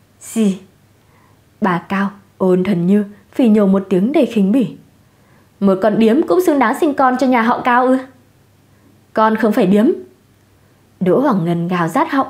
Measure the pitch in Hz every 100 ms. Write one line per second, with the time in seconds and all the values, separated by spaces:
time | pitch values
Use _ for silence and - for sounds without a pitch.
0 | _ _ - 226 208 185 - _ _ _
1 | _ _ _ _ _ _ 190 175 - 196
2 | 196 - _ - 185 180 185 175 175 208
3 | 202 - _ - 240 214 196 196 190 185
4 | 214 311 233 220 190 262 175 - - _
5 | _ _ _ _ _ - 196 190 220 208
6 | 220 254 349 349 359 285 226 277 320 285
7 | 262 254 269 247 226 - 254 247 254 262
8 | - - _ _ _ _ _ _ _ _
9 | _ - 220 214 220 220 220 202 247 403
10 | - _ _ _ _ _ _ _ _ -
11 | 180 180 285 190 165 170 170 180 160 208
12 | 294 277